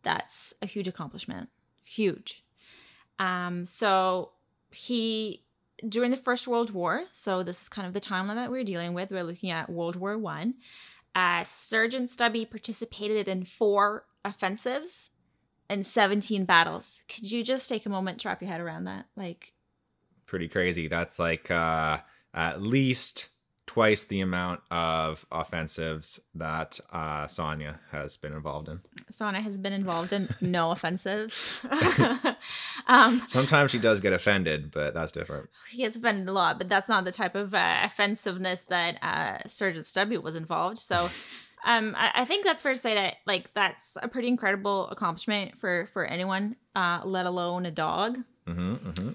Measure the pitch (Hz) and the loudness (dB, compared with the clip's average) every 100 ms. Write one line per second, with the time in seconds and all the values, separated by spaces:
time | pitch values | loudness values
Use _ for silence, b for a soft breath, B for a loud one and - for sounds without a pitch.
0 | - 80 - - - - 202 208 185 - | 0 -2 -4 -12 -16 -10 -8 -6 -6 -6
1 | 147 - - 92 - _ _ _ _ - | -12 -10 -10 -10 -12 _ _ _ _ 0
2 | 202 - - - _ _ b b b b | 0 0 -10 -18 _ _ b b b b
3 | b - 185 185 180 175 180 - 214 190 | b -4 -2 -2 -4 -4 -6 -2 4 4
4 | 185 185 - _ _ _ _ - - 240 | 4 2 -4 _ _ _ _ -18 -4 -2
5 | 226 220 220 - _ _ _ - 226 214 | 0 -2 -4 -8 _ _ _ -12 -4 0
6 | 247 262 262 247 - 233 233 196 175 208 | 0 0 0 -2 0 0 0 -2 -2 -2
7 | 370 - - 185 180 175 - - 185 196 | -4 -8 -2 -2 -2 -8 -10 -10 -6 -6
8 | - 185 196 220 247 254 220 175 175 175 | -4 -4 -2 -4 -4 -4 -4 -4 -4 -4
9 | 190 190 170 175 190 165 - 170 170 175 | -4 -4 -6 -6 -4 -4 -4 -4 -4 -2
10 | 190 214 202 151 202 254 B B B B | -4 -4 -4 -4 -4 -4 B B B B
11 | _ 185 180 170 - - - 220 226 262 | _ 2 4 2 -2 -12 -2 2 2 0
12 | 247 - 240 226 220 214 - 220 226 - | -4 2 2 2 -4 -10 -10 -10 -10 -6
13 | 208 214 196 190 180 - 214 202 208 214 | 0 0 0 -2 -6 2 4 6 4 2
14 | _ _ 202 196 190 208 247 269 339 - | _ _ -8 -2 -2 -2 -4 -4 -6 -16
15 | - _ _ _ _ _ _ 202 190 - | -18 _ _ _ _ _ _ -4 0 4
16 | 202 208 - 208 185 175 165 160 - - | 4 4 0 -2 6 8 6 0 -10 -20
17 | - - 202 233 233 262 - 220 208 196 | -18 -14 -6 -4 -2 -2 -2 -6 -2 -4
18 | 190 - 202 180 190 165 170 160 180 190 | -4 -6 -6 -6 -6 -6 -6 -8 -8 -10
19 | - - 185 170 - _ _ _ _ _ | -14 -12 -10 -12 -18 _ _ _ _ _
20 | _ _ - 95 85 98 90 87 80 82 | _ _ -8 -4 -2 2 2 0 -2 -2
21 | 85 - 85 82 - 85 82 80 78 76 | -2 0 0 0 0 2 2 2 2 0
22 | b b b - 82 80 104 131 131 123 | b b b -2 -2 -2 0 2 2 0
23 | - - - _ _ _ - - 110 104 | -4 -10 -16 _ _ _ -4 4 6 4
24 | - 98 95 90 90 87 _ 85 82 80 | 0 -2 0 0 -2 -6 _ 0 2 2
25 | 80 80 - 82 80 85 78 - 80 78 | 0 -4 -8 -6 -4 -4 -6 -4 -4 -4
26 | 78 - _ 82 80 80 80 - - 87 | -10 -18 _ -8 -4 -4 -6 -10 -10 -6
27 | 78 76 73 - 78 76 73 78 - 76 | -4 -4 -6 -4 -4 -4 -8 -12 -10 -8
28 | 71 - 76 78 76 73 76 87 - - | -8 -10 -10 -8 -8 -8 -10 -12 -14 -20
29 | - - 214 190 214 196 196 196 190 170 | -20 -8 -6 -4 -6 -6 -6 -4 -2 -2
30 | 180 202 185 - 180 180 165 170 165 185 | -2 -2 -2 -2 0 2 2 0 -2 -4
31 | 190 208 220 - - - - 294 339 - | -2 -4 -4 -6 -8 -8 -2 2 4 6
32 | 349 254 294 - B B B B - 254 | 4 4 -2 -2 B B B B 8 10
33 | 240 247 - 127 131 151 143 120 113 104 | 10 8 2 2 6 6 6 6 6 6
34 | 98 92 - 98 85 76 73 76 73 82 | 6 4 6 4 4 0 -2 -2 -2 0
35 | 78 80 82 73 76 B B 240 240 226 | -4 -4 -6 -8 -10 B B -4 -4 0
36 | 233 202 185 190 170 - 180 196 285 214 | 0 0 0 2 2 2 2 0 4 2
37 | 185 - 190 196 202 196 170 165 196 - | 2 -2 -2 -2 0 2 4 4 2 2
38 | 202 214 214 180 185 180 - 180 170 170 | 0 0 -4 -4 -4 -4 -2 0 0 -2
39 | 160 160 151 95 - - 196 165 - - | -4 -2 -2 -6 -10 -4 -2 -2 -4 0
40 | 208 226 156 160 160 165 175 226 - 175 | 0 0 -4 -8 -4 -2 -2 -4 -2 0
41 | 175 B B B B B - 233 220 - | 0 B B B B B 2 4 2 2
42 | 226 - 247 392 392 320 285 262 247 214 | 2 2 2 2 2 2 0 0 0 2
43 | 190 - - 185 - - 190 - - - | 0 -2 -2 -2 -2 2 2 0 -14 -8
44 | 233 254 240 247 208 196 202 196 - - | -6 -2 0 2 2 0 0 0 -2 -4
45 | 180 165 - 208 190 - 190 175 180 202 | -4 -2 -2 0 -2 -4 0 0 -2 -2
46 | 165 175 190 190 208 240 _ 202 175 175 | -2 -2 0 0 -2 -6 _ 0 2 0
47 | 190 190 180 180 175 180 180 160 156 165 | 0 0 0 0 0 -2 -2 -2 0 0
48 | 214 254 247 _ - 85 90 117 - 90 | 0 -2 -8 _ -8 -4 -2 -2 -4 -4
49 | 104 | -6